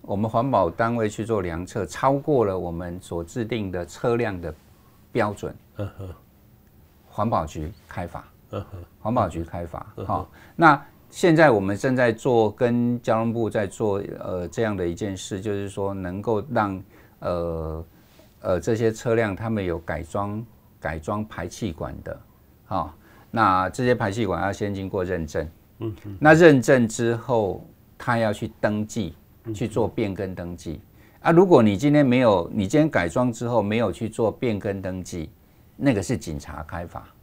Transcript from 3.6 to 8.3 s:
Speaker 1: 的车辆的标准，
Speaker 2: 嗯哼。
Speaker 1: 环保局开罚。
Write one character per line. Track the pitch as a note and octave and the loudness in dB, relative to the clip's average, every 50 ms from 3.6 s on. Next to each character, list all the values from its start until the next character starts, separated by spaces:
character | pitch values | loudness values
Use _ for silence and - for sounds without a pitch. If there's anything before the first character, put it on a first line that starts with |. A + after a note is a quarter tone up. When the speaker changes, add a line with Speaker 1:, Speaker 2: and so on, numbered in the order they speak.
| G#2 F#2+ | -4 -4
Speaker 1:
的 | F2+ F2+ F2 | -6 -6 -8
车 | - - - - B2 A#2 | -8 -10 -4 -2 0 0
辆 | A#2 A#2+ G#2+ F#2+ F2 | 0 -2 -4 -4 -6
的 | E2+ D#2+ D#2 - _ _ - _ _ - _ _ - _ | -8 -10 -10 -12 _ _ -20 _ _ -20 _ _ -20 _
标 | - B2 G#2+ G#2 | -2 -2 0 0
准， | G2+ - - - - - - _ _ | -2 -6 -10 -10 -10 -12 -20 _ _
Speaker 2:
嗯 | - G2+ G2 - - | -10 -10 -10 -10 -14
哼。 | G2 F#2 E2+ - _ _ _ _ _ - - _ _ _ _ - - _ _ _ _ _ | -14 -14 -16 -18 _ _ _ _ _ -20 -20 _ _ _ _ -20 -20 _ _ _ _ _
Speaker 1:
环 | - - G#2+ A2+ | -4 -2 0 0
保 | A2+ G2 D#2+ | 0 0 -2
局 | D#2 - E2 D2+ E2+ G#2+ - - | -2 -6 -8 -8 -8 -10 -14 -20
开 | - - F#2+ F2+ | -14 -10 -10 -10
罚。 | E2 - - - - | -10 -10 -14 -16 -16